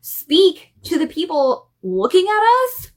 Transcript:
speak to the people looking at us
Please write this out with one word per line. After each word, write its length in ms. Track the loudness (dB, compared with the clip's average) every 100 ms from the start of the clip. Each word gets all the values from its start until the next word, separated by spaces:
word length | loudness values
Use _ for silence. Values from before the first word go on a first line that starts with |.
speak 720 | -14 -16 -2 2 2 0 _ _
to 160 | -6 -4
the 80 | -4
people 640 | -6 -4 0 0 -2 _ _
looking 460 | -6 -4 0 2 2
at 160 | 2
us 480 | 2 2 0 -6 -18